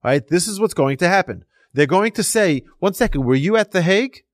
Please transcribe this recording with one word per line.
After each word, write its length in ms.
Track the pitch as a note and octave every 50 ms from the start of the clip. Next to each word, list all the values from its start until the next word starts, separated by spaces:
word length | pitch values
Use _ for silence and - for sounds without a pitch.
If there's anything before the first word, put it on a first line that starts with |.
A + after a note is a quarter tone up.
| _
All 80 | A#2+
right, 140 | C3 D3 - _
this 200 | D#3 F3+ E3+ G#3+
is 120 | G#3 G3
what's 140 | A3 A3 -
going 240 | - C#3+ C3+ C#3 C3
to 120 | F3 F3
happen. 340 | F#3+ G3 F#3 - G#2+ F2 - _ _ _ _ _ _
They're 140 | B2+ D3 C#3
going 240 | D#3 F#3 G#3 A3+ A3
to 100 | - G3+
say, 400 | - - A3+ G#3 F#3 D3+ C3+ - - _ _
"One 140 | - G3 F#3
second, 320 | - B3+ G#3 - C#3+ C3+
were 100 | A#2+ B2+
you 220 | C3+ C#3 F3+ A3 A3
at 140 | G#3 G#3
The 100 | - F#3
Hague? 420 | E3+ E3+ F#3+ G3+ B3+ C4+ _ - _ _